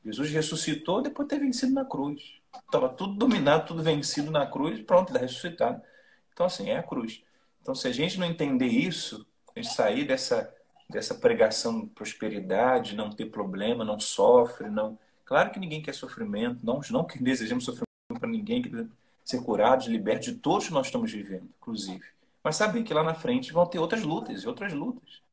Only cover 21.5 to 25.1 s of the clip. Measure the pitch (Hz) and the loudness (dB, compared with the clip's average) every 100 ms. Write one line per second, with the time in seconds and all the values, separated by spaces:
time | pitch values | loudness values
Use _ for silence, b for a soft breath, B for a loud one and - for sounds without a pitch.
21.5 | _ - 110 95 92 - _ _ _ 151 | _ -10 -8 -8 -10 -14 _ _ _ -4
22.5 | 156 214 226 226 151 160 165 - 127 127 | 0 0 0 0 2 2 -2 0 -2 0
23.5 | 160 175 180 165 226 151 170 - 190 220 | 2 2 2 0 0 0 -2 -4 -8 -8
24.5 | - 202 147 202 247 _ | -6 -6 -4 -6 -8 _